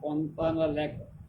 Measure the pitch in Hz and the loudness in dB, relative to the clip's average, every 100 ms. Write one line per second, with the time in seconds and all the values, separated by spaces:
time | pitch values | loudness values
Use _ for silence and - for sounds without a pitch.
0 | 151 151 156 - 165 160 160 147 151 - | -2 0 0 0 2 4 2 2 -2 -4
1 | - - | -10 -14